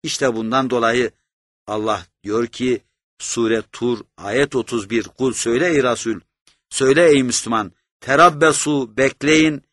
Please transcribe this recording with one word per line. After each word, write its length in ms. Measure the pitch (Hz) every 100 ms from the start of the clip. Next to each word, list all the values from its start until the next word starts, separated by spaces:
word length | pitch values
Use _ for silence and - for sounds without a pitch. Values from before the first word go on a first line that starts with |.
İşte 320 | 107 - 135 110
bundan 340 | 113 131 131
dolayı 420 | 123 113 120 117 _ _ _ _ _ -
Allah 380 | 107 110 101 90 _
diyor 240 | 101 110 120
ki 340 | - 127 120 _ _ _ _
Sure 420 | - 117 113 110 -
Tur 280 | - 120 117 - -
ayet 380 | 98 120 143 131
otuz 340 | 113 117 98
bir, 140 | 117
kul 300 | 101 _ 131
söyle 340 | 110 117 120 175
ey 160 | 151
Resul, 360 | 127 117 113 107 _ _ _ _ _
söyle 400 | - 131 139 175
ey 140 | 143
Müslüman, 480 | 127 - 113 117 107 _ _ _
terabbesu 960 | - 139 175 147 156 143 151 147 120 107
bekleyin 680 | 135 - 143 156 156 143 _